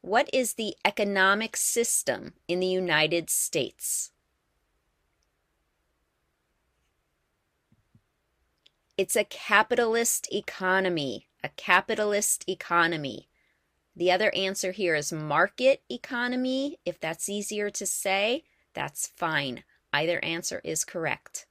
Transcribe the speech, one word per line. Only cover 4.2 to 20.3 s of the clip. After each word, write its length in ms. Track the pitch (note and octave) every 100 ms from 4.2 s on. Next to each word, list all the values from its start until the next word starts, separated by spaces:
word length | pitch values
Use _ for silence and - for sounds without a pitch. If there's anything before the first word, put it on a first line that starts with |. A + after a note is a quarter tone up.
| _ _ _ _ _ _ _ _ _ _ _ _ _ _ _ _ _ _ _ _ _ _ _ _ _ _ _ _ _ _ _ _ _ _ _ _ _ _ _ _ _ _ _ _ - _ _ -
It's 180 | F#3+ B3
a 80 |
capitalist 1080 | C4 - - G#3 G#3+ A#3+ A#3 A3+ A#3 - -
economy, 920 | G#3+ - - F#3 F#3+ F#3+ E3+ C#3 G#2 _ _
a 60 | -
capitalist 1000 | - - F#3 G3 G#3+ G#3 G#3 G#3 - -
economy. 760 | F#3 - E3+ E3 E3 C#3+ A2 - _ _ _ _ _ _ -
The 160 | F3
other 220 | F3+ G#3+
answer 380 | - F#3+ G3 F#3+
here 240 | F#3 F3+ D#3
is 180 | D3
market 680 | D#3+ D3+ D3 G3 - B3+ C#4 _
economy. 880 | A#3+ - B3 A#3+ B3+ B3+ C4 C#4 E4 -
If 140 | F3
that's 300 | D#3+ E3 -
easier 400 | G3+ G3+ G#3+ G#3
to 160 | - G3
say, 600 | - G3 G3 G#3+ C4+ _ _ _
that's 320 | - C#3+ - -
fine. 580 | - E3+ D3+ C#3 A#2 - _ _
Either 300 | C#3+ D#3+ E3+
answer 340 | -